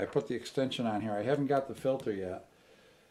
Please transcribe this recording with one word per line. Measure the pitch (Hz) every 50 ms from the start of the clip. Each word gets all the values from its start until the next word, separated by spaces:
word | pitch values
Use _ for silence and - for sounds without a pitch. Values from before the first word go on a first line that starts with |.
I | 101
put | 95 - 143 -
the | - 123
extension | 113 - - - 143 131 127 - - 123
on | 113 107 104 107
here. | 110 104
I | 104 104
haven't | 127 147 143 143 131
got | 143 135 135 -
the | 113
filter | - - 131 135 131 - 117 104
yet, | 95 95 90 92 - - - _ - - - - - - - - - - _